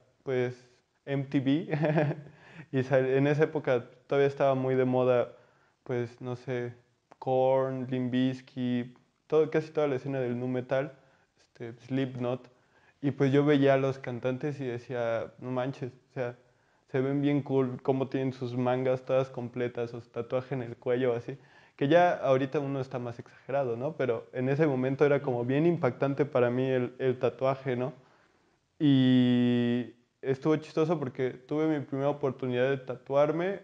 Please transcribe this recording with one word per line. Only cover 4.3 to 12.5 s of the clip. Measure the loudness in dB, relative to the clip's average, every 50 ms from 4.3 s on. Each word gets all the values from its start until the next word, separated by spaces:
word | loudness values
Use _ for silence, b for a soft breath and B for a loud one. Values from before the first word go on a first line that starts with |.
| 2 2 2 2 2
muy | 2 0 0 2
de | 2 2
moda, | 4 4 4 4 4 4 4 2 0 b b b b b b b b b b
pues, | _ -6 -4 -4 -4 -6 -8 -12
no | -10 -10 -10
sé, | -10 -8 -6 -6 -6 -6 -8 -10 -14 _ _ _ _ _ _ -20 _
Korn, | -4 0 2 2 4 4 2 2 0 -2 -4 -6 -6 -4
Limp | -4 -4 -2 0
Bizkit, | 0 0 0 0 -2 -6 -12 -14 _ -6 -4 -2 -2 -2 -4 -6 -12 -20 _ _ _ _ _
todo, | _ 2 2 2 2
casi | 0 -2 -2 -2
toda | -2 -2 0
la | 0 -2
escena | -4 -4 -4 -4 -4
del | -2 -2 -4 -4
nu | -4 -4
metal, | -4 -4 -4 -2 -2 -2 -2 -4 -10 b b b b b b b b
este, | _ _ _ _ -14 -14 -14 -14
Slipknot, | -16 -10 -6 -2 -2 -2 -4 -4 -6 -4 -4 -4 -6 -8 -18